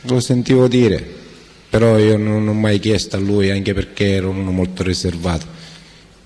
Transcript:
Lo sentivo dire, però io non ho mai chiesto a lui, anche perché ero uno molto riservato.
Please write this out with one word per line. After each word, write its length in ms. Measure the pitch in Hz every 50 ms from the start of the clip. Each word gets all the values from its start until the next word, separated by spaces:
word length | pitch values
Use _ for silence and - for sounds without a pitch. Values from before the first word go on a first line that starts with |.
Lo 180 | - 123 127 127
sentivo 480 | 117 - 127 123 117 - 131 127 127
dire, 580 | 123 120 127 120 107 90 - - - - - - - - - - - - - - -
però 280 | - 110 113 113 110
io 180 | 107 107 107 110
non 320 | 107 107 107 107 107 107
ho 60 | 107 107
mai 260 | 107 110 107 101 98
chiesto 380 | 107 107 107 95 - - -
a 20 | 98
lui, 300 | 98 101 101 104 98 98
anche 240 | 98 98 95 101 98
perché 400 | 98 92 - - - 104 98 98
ero 160 | 95 92 95
uno 220 | 92 95 98 92
molto 320 | 92 92 90 90 - - 92
riservato. 600 | 92 87 - - 92 85 82 87 90 85 78 - - - - - - - - - - - - - - - - _